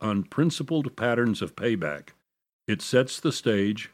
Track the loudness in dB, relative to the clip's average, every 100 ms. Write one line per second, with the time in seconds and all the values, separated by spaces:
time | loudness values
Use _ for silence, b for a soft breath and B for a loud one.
0 | -2 -2 -2 0 0 0 -2 -2 -2 -2
1 | 0 2 2 0 -4 -4 -2 0 -2 -6
2 | -12 _ _ _ _ _ -4 -4 2 2
3 | 2 0 -2 0 2 2 2 -2 -8